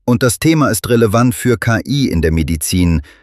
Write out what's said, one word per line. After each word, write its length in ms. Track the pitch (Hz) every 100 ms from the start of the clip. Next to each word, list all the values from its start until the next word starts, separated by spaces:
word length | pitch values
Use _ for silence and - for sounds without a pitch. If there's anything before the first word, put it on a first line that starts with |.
| -
und 180 | 120
das 160 | 131 -
Thema 300 | 160 160 127
ist 180 | 110 107
relevant 480 | 117 113 113 123 -
für 200 | 123 117
K 220 | - 113 -
I 220 | 143 131
in 120 | 85
der 120 | 80
Medizin, 720 | 80 73 80 - 92 87 80 - -